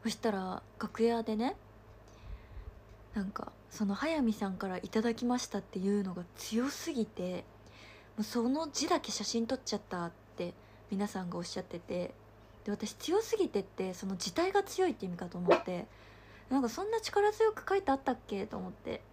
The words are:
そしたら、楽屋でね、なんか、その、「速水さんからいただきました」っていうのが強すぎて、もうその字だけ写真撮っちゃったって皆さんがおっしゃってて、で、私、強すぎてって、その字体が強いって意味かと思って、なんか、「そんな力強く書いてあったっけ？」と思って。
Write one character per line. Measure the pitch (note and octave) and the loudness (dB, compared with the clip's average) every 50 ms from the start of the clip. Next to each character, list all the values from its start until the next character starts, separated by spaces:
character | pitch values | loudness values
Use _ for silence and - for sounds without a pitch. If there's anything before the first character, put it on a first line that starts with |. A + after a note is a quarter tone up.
| - | -2
そ | A3+ | -4
し | - | -4
た | - - A3+ | 0 0 0
ら、 | G#3 F#3+ F#3+ F#3 F#3 - - - - - | 0 0 -2 -4 -4 -6 -8 -12 -10 -8
楽 | - - - - | -8 -8 2 4
屋 | A3+ A#3 A#3 A#3 A3+ | 4 4 4 2 0
で | - A3 | 0 0
ね、 | G#3+ A#3+ C4+ G4+ - - - - - - - - - - - - - - - - - - - - - - - - - - - - - - - - | 2 2 0 0 -4 -12 -20 -20 -20 -20 -20 -20 -20 -20 -20 -20 -18 -12 -12 -12 -12 -12 -14 -14 -12 -12 -12 -16 -16 -20 -20 -20 -20 -20 -6 -4
な | G#3+ G3 | -4 -4
ん | G3 | -2
か、 | - - - - - - - - | -4 -6 -8 -8 -10 -16 -20 -18
そ | - - G#3+ | -4 0 0
の、 | G3 G3 - | 0 2 2
「速 | C#4 D#4 E4 D4+ | 2 2 2 4
水 | B3+ A3+ G#3+ - | 4 4 4 2
さ | G#3 G3 | -2 -2
ん | F#3 | -2
か | F#3 - F#3+ | -2 -4 -4
ら | F#3 F3+ | -4 -4
い | |
た | - G3 - A3 | -6 0 0 2
だ | A3 A#3 | 2 2
き | A3+ A#3 B3 | 0 2 2
ま | A#3+ B3 B3 | 2 2 0
し | - - | 0 -2
た」 | - G3+ | -4 -4
っ | |
て | G3 - - F#3+ | -4 -2 -4 0
い | F#3 G3 G3+ G#3 | 2 2 2 2
う | G3 | 0
の | F#3+ F3+ | -2 -4
が | F3+ F3 - - | -6 -10 -12 -12
強 | - - - G#3+ A3+ B3 C#4 | -12 -8 0 0 2 2 0
す | - - - E4+ | -2 -4 -6 -4
ぎ | D4 B3 G#3+ | -2 -2 -2
て、 | - - - F3+ F3+ F3+ - - - - - - - - - - - - - - - - | -2 -2 -4 -4 -4 -4 -6 -8 -12 -20 -20 -20 -20 -20 -20 -20 -20 -20 -20 -20 -12 -6
も | - | -6
う | G#3+ | -6
そ | - - A#3+ A3+ B3 | -2 0 2 2 4
の | C4+ D4+ E4 D#4 | 2 2 0 -2
字 | - - C#4 D#4+ | -2 -2 2 4
だ | F#4 D4+ | 2 2
け | - - | 2 -2
写 | - - G#3 | -4 -4 -4
真 | - - A#3 A3+ | 0 0 0 2
撮 | A3+ C4+ | 2 -2
っ | B3+ | -2
ち | - - G#3+ | -2 -4 -4
ゃ | |
っ | G3+ - - | -4 -4 -4
た | F#3+ F3+ E3+ | -4 -4 -4
っ | E3+ - - - - - - | -4 -6 -12 -20 -18 -8 -6
て | F3 F3 - - - - - - - - | -6 -6 -6 -12 -20 -20 -20 -20 -8 -4
皆 | G3+ F#3+ G3+ | -2 -2 -2
さ | G3+ - G3 | -2 -2 -4
ん | F#3 F3 | -4 -4
が | F3 | -4
お | F3 | -4
っ | F3 | -4
し | - - G3 | -4 -6 -8
ゃ | |
っ | F3+ | -6
て | - - E3+ | -6 -10 -10
て、 | - - F#3 F3+ F3 - - - - - - - - - - - - | -6 -4 -2 -2 -2 -4 -8 -14 -20 -20 -20 -20 -20 -20 -20 -10 -4
で、 | - | -4
私、 | G#3 - - G#3+ - | -4 -2 -4 -6 -6
強 | - - D4+ E4+ G#4 | -6 0 2 2 2
す | A4+ - A#4 | 4 2 2
ぎ | G#4 F4+ - | 2 2 2
て | - G3+ | 2 0
っ | |
て、 | G3 - - - F#3+ F#3 | 0 0 -4 -4 -2 -2
そ | F3+ - - | -2 -4 -4
の | F#3+ F#3+ | -4 -2
字 | F3+ - G3 | -2 -4 -2
体 | - D#4+ E4+ F#4+ | 2 2 2 4
が | G4 G4+ | 4 2
強 | G4 G4 - - F#4+ | 2 2 2 2 2
い | F4 | 2
っ | G#3+ | 2
て | - - | -2 -4
意 | F#3 | -6
味 | F3 F3 | -4 -6
か | F3+ | -6
と | F3 - | -6 -4
思 | F3 F3+ F3 - | 0 6 6 6
っ | - | 6
て、 | - - F3+ F3 - - - - - - - - - - - - - - | 6 -2 -4 -6 -6 -10 -14 -20 -20 -20 -20 -20 -20 -20 -20 -20 -4 0
な | B3+ C#4 | 2 2
ん | |
か、 | B3+ A3+ | 2 2
「そ | A#3 D#4+ | 0 -2
ん | F#4+ G#4+ | -2 0
な | A4+ A4+ | 0 0
力 | - - - G#4 G4+ G#4+ | -2 2 2 4 4 4
強 | G#4+ - A4 A4 | 4 6 4 4
く | G#4+ - - - | 4 0 -2 0
書 | F#4+ | 0
い | G4 | 2
て | - - | 4 2
あ | C4+ | 2
っ | C4+ | 2
た | - C#4 | 2 -2
っ | A#3+ - - | -2 -2 -4
け？」 | - G#3 G3 G3 G#3+ | -6 -4 -4 -4 -4
と | - | -6
思 | F#3+ F#3 F#3 | -6 -6 -8
っ | |
て。 | G3+ - - - - - - - | -10 -8 -6 -6 -6 -6 -8 -14